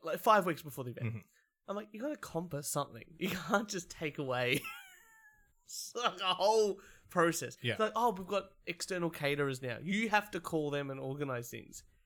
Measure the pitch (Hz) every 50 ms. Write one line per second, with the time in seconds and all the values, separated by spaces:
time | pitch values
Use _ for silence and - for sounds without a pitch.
0 | - 165 156 180 - 240 214 208 175 180 156 131 - 147 - - 127 123 120 -
1 | - 113 113 110 - _ _ _ _ _ _ _ _ - 196 208 214 208 - 214
2 | 240 302 302 - - - - 165 175 170 147 143 143 - - 147 139 - - 113
3 | - - - - - 196 - 185 160 156 214 202 233 208 - 185 - - - -
4 | 170 151 135 - 147 127 123 123 127 123 127 135 - - - - - - - -
5 | - - - - _ - _ _ _ _ _ _ _ - - - - - - 226
6 | 240 226 - 180 196 185 180 - 185 208 220 220 214 202 190 - - - - -
7 | _ - - 180 165 170 160 - 135 117 - - - 120 107 196 220 214 214 220
8 | 233 240 202 180 190 170 202 196 190 - - _ _ - 170 170 - - 190 180
9 | 170 165 165 - 151 139 143 143 147 139 135 127 131 123 117 110 117 170 196 214
10 | 226 220 208 208 202 - - 175 - - - 156 151 147 143 143 143 135 135 135
11 | 135 135 139 147 147 139 127 120 123 - - 113 - - - - - - _ _
12 | _